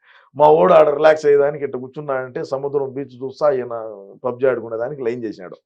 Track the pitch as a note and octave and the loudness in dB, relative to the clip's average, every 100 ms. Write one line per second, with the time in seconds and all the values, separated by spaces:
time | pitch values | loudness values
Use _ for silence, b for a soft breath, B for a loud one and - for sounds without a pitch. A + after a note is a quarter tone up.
0 | b b b - D3+ D#3 F3+ E3 D3+ C#3+ | b b b 2 4 6 6 6 6 4
1 | D#3 D#3 D3+ C#3+ C#3+ D3+ C#3 B2+ C3 D#3 | 4 4 4 4 2 -2 -8 -8 -12 -12
2 | D3 C3 B2+ B2 D3+ C#3 C#3+ C#3+ C3+ B2 | -6 -6 -6 -10 -8 -8 -4 -4 -4 -8
3 | C3 B2 C3 - D3+ C3 A#2 A#2 A2 G2+ | -12 -12 -14 -2 -2 0 -4 -10 -12 -14
4 | G2 G2+ B2+ A#2+ C3 A#2 A2+ A2+ A#2+ D3 | -20 -10 -8 -2 -2 -2 -6 -8 -8 -6
5 | A#2 B2 A2 F#2 F2 D#2 | -6 -6 -8 -10 -16 -20